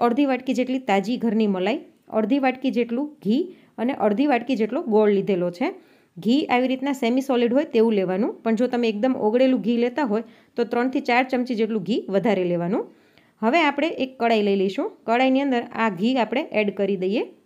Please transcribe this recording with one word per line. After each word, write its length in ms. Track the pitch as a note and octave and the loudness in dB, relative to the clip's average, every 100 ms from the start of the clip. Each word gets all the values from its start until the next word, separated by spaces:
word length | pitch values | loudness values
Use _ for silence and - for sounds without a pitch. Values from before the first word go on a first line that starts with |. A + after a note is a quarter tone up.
| A#3+ | 0
અડધી 220 | A#3 C#4+ | 2 0
વાટકી 260 | B3+ C4 A#3 | 0 -2 -2
જેટલી 240 | B3+ C4 B3+ | -2 -4 0
તાજી 260 | G3 F#3+ A#3+ | 0 0 -2
ઘરની 260 | A3+ G#3+ G#3+ F#3 | 0 0 0 0
મલાઈ, 260 | F#3+ C#4+ - _ - A3 | -2 -4 -8 _ -6 -2
અડધી 220 | G#3+ C#4 C4 | 0 2 0
વાટકી 280 | B3+ C4 A3 | 0 -2 -2
જેટલું 320 | A#3 A#3 D4 - F#3 | -2 -4 -6 -6 -2
ઘી 160 | B3 F4+ - - - | 0 -2 -10 -18 -6
અને 120 | A#3 C#4+ G#3+ | -4 0 0
અડધી 240 | G#3 C#4+ | 2 2
વાટકી 260 | A#3+ A#3+ A#3+ | 2 0 -2
જેટલો 240 | G#3+ B3+ E4+ | -2 -2 0
ગોળ 180 | G#3+ G#3+ G3+ | 2 4 2
લીધેલો 340 | G3 F#3+ F3 F3 | 2 0 -2 -2
છે. 160 | D4 G4+ - _ _ - | -6 -6 -16 _ _ -4
ઘી 220 | F3 C4+ D#4+ | 0 2 2
આવી 180 | B3 B3+ | 0 0
રીતના 260 | C4 C4+ C4+ | -2 -4 -2
સેમી 260 | A#3 B3+ C4+ | 0 0 0
સોલિડ 260 | A#3+ A#3+ B3+ | 0 2 2
હોય 100 | D#4+ A3+ | 2 2
તેવું 240 | A3+ G#3 | 2 2
લેવાનું, 380 | F3+ F#3 C4+ A4 | 0 0 -2 -2
પણ 180 | A3+ A3 | -2 0
જો 100 | B3 | 0
તમે 200 | A#3+ A#3 | 0 -2
એકદમ 260 | G#3 B3+ B3+ G#3+ | 0 -2 0 0
ઓગળેલું 380 | A#3+ C4 B3+ F#3+ | 2 4 2 0
ઘી 140 | A#3+ A#3+ | 0 0
લેતા 240 | B3 C#4 | 0 -2
હોય 120 | G#3 A#3 - _ - | -2 -4 -14 _ -4
તો 140 | A#3 | -2
ત્રણથી 340 | A#3 B3+ C#4 C4 | 0 0 -2 0
ચાર 120 | A#3+ C4 | 0 2
ચમચી 280 | B3 B3 A3 | -2 -2 -2
જેટલું 260 | A3 A3 E3 | -2 -2 -2
ઘી 100 | C#4+ - G3 | -4 -2 0
વધારે 320 | F#3 F#3+ F3 | 2 0 0
લેવાનું. 340 | F3 F3 A#3+ A#4+ - _ _ _ _ | -2 -2 -2 -4 -14 _ _ _ _
હવે 180 | A3 D#4+ D4+ | 0 2 2
આપણે 200 | C#4+ D#4 - | 0 -2 -2
એક 80 | C4 - | -6 -2
કડાઈ 200 | A#3 A3+ G#3 | 0 2 2
લઈ 100 | G3 | 2
લઈશું. 240 | F#3+ F#3+ G4+ - - | 0 -2 -6 -6 -2
કડાઈની 400 | A#3+ C4 C4 C#4 | 2 2 2 2
અંદર 140 | A#3+ A#3+ - | -2 -4 -4
આ 100 | A3+ F3 | -4 0
ઘી 180 | A3 C4 | 0 0
આપણે 180 | G#3+ A#3 - G#3+ | 0 -2 -2 -2
એડ 140 | G#3 G3 | -2 0
કરી 180 | G3 G3 | -2 0
દઈએ 180 | F#3 A3+ G#4+ - | -2 -2 -4 -10